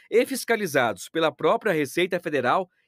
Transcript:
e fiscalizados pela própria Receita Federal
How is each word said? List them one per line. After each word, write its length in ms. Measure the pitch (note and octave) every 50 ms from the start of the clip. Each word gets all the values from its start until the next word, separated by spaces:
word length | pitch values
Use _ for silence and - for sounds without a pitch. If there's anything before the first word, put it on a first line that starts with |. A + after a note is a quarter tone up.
| - _
e 120 | G3 A3+ C4 -
fiscalizados 840 | C#4 A#3 - - A#3 A3 G#3 D#3+ C3+ C#3 A#2+ A2 G2+ - - -
pela 220 | - D#3+ D#3+ D#3
própria 400 | C3 - D3 D#3+ G#3 A#3 - A3
Receita 480 | E3+ D#3 D3 C3 - E3+ F3+ F3 F#3+ F3
Federal 500 | - E3+ D3 C3+ A#2+ B2 D3+ F#3 F#3 - _ _ _